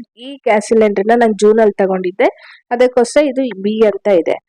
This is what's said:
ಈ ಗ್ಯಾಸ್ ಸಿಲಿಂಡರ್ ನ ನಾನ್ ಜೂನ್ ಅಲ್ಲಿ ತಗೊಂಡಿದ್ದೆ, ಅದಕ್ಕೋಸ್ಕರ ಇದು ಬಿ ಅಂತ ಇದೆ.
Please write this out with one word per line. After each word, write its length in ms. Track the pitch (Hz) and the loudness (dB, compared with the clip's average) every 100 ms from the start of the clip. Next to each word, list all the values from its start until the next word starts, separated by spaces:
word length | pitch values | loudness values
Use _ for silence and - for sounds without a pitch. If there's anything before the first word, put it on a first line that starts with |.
| 240 - 254 | -12 -20 -18
ಈ 40 | 277 - | -8 -2
ಗ್ಯಾಸ್ 200 | 214 - | -2 0
ಸಿಲಿಂಡರ್ 360 | 226 214 208 214 | 0 2 0 0
ನ 60 | 240 | 2
ನಾನ್ 140 | 233 202 | 0 2
ಜೂನ್ 180 | 208 220 | 2 4
ಅಲ್ಲಿ 120 | 220 - | 2 0
ತಗೊಂಡಿದ್ದೆ, 460 | 190 196 180 180 277 - - - - | -2 -2 -4 -2 -2 -4 -16 -20 -6
ಅದಕ್ಕೋಸ್ಕರ 480 | 240 254 254 233 - 302 | 0 0 2 0 0 0
ಇದು 140 | 254 262 190 196 | 0 -4 -4 -4
ಬಿ 100 | 220 220 | 0 0
ಅಂತ 180 | 196 208 190 | 0 0 0
ಇದೆ. 140 | 156 - | 0 -4